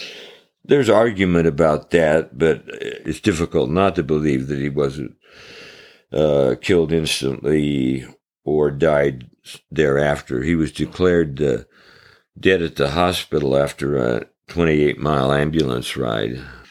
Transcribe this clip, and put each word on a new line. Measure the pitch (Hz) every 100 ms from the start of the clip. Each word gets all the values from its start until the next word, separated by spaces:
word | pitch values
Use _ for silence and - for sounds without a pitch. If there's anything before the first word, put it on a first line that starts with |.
| - - - - _ _
There's | - 143 113
argument | 104 117 98 95 85 82
about | 71 80 76 -
that, | 87 78 80 - 64
but | 80 73 -
it's | - - - - 78
difficult | 110 80 85 82 64
not | 85 98
to | 90
believe | 71 76 76 67 67
that | 71
he | 71
wasn't, | 71 69 69 58 - _ - - - - - - _ _
uh, | - 76 71 67 62
killed | - 90 78
instantly | 82 78 - 67 62 71 76 73 71 64 65 64 - _ _
or | - 76 73
died | 69 80 73 71 64 60 _ - - _
thereafter. | 71 73 69 73 73 - 64
He | 71 85
was | 76
declared, | - 78 - 90 87 80 67
uh, | 73 58 - _ - - _ _ _ -
dead | 92 92
at | 82 -
the | 69
hospital | 78 90 90 - 76 71 67
after | 69 - 69 71
a | 60 58 - _ -
twenty-eight | 85 82 76 73 -
mile | 71 73 65
ambulance | 71 76 80 69 62 - -
ride. | 62 55 55 64 65 - -